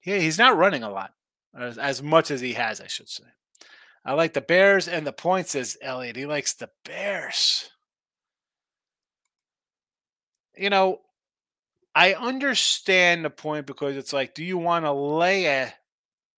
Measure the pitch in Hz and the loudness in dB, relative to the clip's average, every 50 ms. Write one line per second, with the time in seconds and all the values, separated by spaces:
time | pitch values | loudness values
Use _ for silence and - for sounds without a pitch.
0 | _ 180 202 196 165 160 156 180 226 262 240 156 170 202 180 135 113 107 98 98 | _ -4 -2 0 0 0 2 4 6 6 6 6 4 4 2 0 -4 -6 -8 -8
1 | 95 90 - _ _ _ _ _ _ _ _ 135 123 123 117 110 127 143 135 123 | -10 -10 -14 _ _ _ _ _ _ _ _ -12 -10 -10 -8 -6 -4 -4 -4 -4
2 | 139 147 156 165 156 - 151 127 123 127 117 117 120 113 107 - - - - - | -2 4 4 4 4 4 0 -4 -4 -6 -4 -4 -4 -4 -4 -8 -10 -10 -10 -10
3 | - - - - - _ _ _ _ _ - _ - - - - - _ _ _ | -10 -12 -14 -16 -16 _ _ _ _ _ -20 _ -20 -20 -20 -20 -20 _ _ _
4 | _ - 135 151 165 160 - 139 - - 170 180 190 202 202 190 175 175 175 165 | _ -2 0 2 2 2 0 -2 0 2 4 6 6 6 6 4 2 0 -4 -4
5 | 156 143 - - - 170 185 190 165 - - 139 123 117 - - - 131 131 127 | -4 -4 -6 -4 -2 0 0 0 0 -2 -4 -4 -4 -4 -8 -8 -8 -8 -8 -8
6 | 127 120 113 127 135 143 151 143 139 - - - - - _ _ _ - - - | -8 -8 -8 -8 -8 -6 -4 -4 -2 -4 -4 -6 -8 -14 _ _ _ -14 -10 -8
7 | 190 202 196 175 - - - - - - - - - - - _ _ _ _ _ | -6 -6 -6 -6 -8 -6 -4 -2 0 0 0 -2 -4 -8 -16 _ _ _ _ _
8 | _ _ _ _ _ _ _ _ _ _ _ _ _ _ _ _ _ _ _ _ | _ _ _ _ _ _ _ _ _ _ _ _ _ _ _ _ _ _ _ _
9 | _ _ _ _ _ _ _ _ _ _ _ _ _ _ _ _ _ _ _ _ | _ _ _ _ _ _ _ _ _ _ _ _ _ _ _ _ _ _ _ _
10 | _ _ _ _ _ _ _ _ _ _ _ - 190 202 202 196 190 190 185 - | _ _ _ _ _ _ _ _ _ _ _ -6 -2 2 4 4 4 4 2 -2
11 | _ _ _ _ _ _ _ _ _ _ _ _ _ _ _ _ _ _ _ - | _ _ _ _ _ _ _ _ _ _ _ _ _ _ _ _ _ _ _ 4
12 | 175 185 190 - 226 240 254 262 277 277 240 - - - - - - - 190 185 | 4 4 4 2 -2 -4 -4 -2 -2 -2 0 0 0 0 -2 -2 0 2 4 4
13 | 180 175 175 170 160 151 - - - 151 151 151 143 131 135 - 147 139 139 139 | 4 4 4 2 -2 -6 -8 -8 -8 -8 -6 -6 -8 -10 -10 -6 -6 -6 -6 -6
14 | 135 - - 139 131 123 - - 160 180 185 180 165 170 170 170 160 151 143 139 | -8 -6 -4 -4 -4 -6 -8 -10 -8 -6 -6 -4 -2 0 0 0 0 -2 -2 -2
15 | 143 143 151 160 170 180 196 196 185 156 139 135 131 117 - _ _ _ _ _ | -2 -2 0 2 2 2 2 2 0 0 0 0 -2 -4 -8 _ _ _ _ _
16 | _ _ _ _ _ _ _ | _ _ _ _ _ _ _